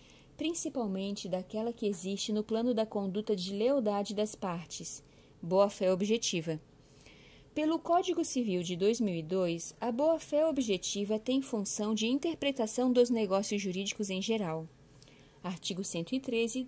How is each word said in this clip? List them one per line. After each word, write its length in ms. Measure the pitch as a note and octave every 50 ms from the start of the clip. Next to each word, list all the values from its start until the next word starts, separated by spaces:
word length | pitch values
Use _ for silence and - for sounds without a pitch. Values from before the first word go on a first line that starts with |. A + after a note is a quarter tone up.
| - - - - - - -
principalmente 920 | - D4 D#4+ E4+ - - D4+ - C4+ A3+ G3 F#3+ F#3+ G3 G3+ G3+ - - F3+
daquela 420 | F3+ F#3 F#3 - - G#3+ A3+ A#3+
que 160 | A#3 - A3
existe 460 | G3+ G3+ E3 F3+ F#3+ G3+ G3 - -
no 100 | G#3 G#3+
plano 300 | G#3+ - A3 A3 A#3+ B3+
da 140 | A#3 A3 A3
conduta 500 | A3 - G#3 G3 F#3+ F3+ G#3+ G#3+ - G#3
de 160 | F#3 F3+ F#3+
lealdade 640 | G3+ G3+ A3 B3+ C#4+ C#4 G#3+ G#3 G3+ G3+ G3+ - G3+
das 200 | G#3 G#3+ G#3+ -
partes, 680 | - G#3 F#3 E3+ F3 E3 - - - E3 - - - - - - - - - - -
boa-fé 520 | - E3 F#3 G3 G3+ G#3 - - G3 F#3
objetiva. 680 | F#3+ F3 G#3 G3+ A3 A3+ - - F#3 E3+ D#3 E3 D#3 D#3 - - - - - - - - - - - - - - - - - - -
Pelo 240 | D4+ D#4 D#4 E4 E4
Código 460 | - - E4+ F4+ F4+ F#4 E4+ F4 D#4
Civil 380 | - - B3+ A#3+ G#3 F3+ F3+
de 120 | E3+ F3 F3+
dois 260 | E3 F#3+ G#3 A#3 A3+
mil 140 | A3+ G3 F3
e 80 | E3
dois, 520 | D#3 D#3 F#3+ F#3+ F3+ E3+ E3+ E3 - - - -
a 140 | G#3+ B3
boa-fé 540 | A3+ B3 D4 D#4+ E4 D#4 - - D4 D4 D#4
objetiva 720 | D#4+ C#4 C#4 A#3+ A3 F#3+ F3+ - - - G3+ G3+ G3+ G#3+ G#3+
tem 240 | - B3+ B3+ C4+
função 520 | C4 - B3 G#3+ F#3+ - - - G#3 G#3+ A3
de 120 | G#3+ A3
interpretação 840 | A#3 C4 C#4+ - E4+ D#4 - C#4 C#4 C4+ C4 A3 G#3+ - B3 B3+ B3+
dos 200 | A#3+ B3 A#3+ A#3+
negócios 500 | A#3+ A3+ G#3+ F#3 F#3+ G3 G3+ - G#3 G3+
jurídicos 480 | F#3+ F#3+ F3 F#3+ G3 G3+ - - G#3 G3
em 140 | F#3+ F#3
geral. 440 | F#3+ A3+ G#3+ G#3 G3 E3 D#3+ D#3+ D#3+ - - - - - - - - - - - - - - -
Artigo 420 | - F3+ F#3 - - - F#3 F3+ G3+
cento 300 | - - E3+ E3+ - B3+
e 60 | C4
treze 440 | C4+ C4 A#3 A3+ A#3 A3+ - C4 B3+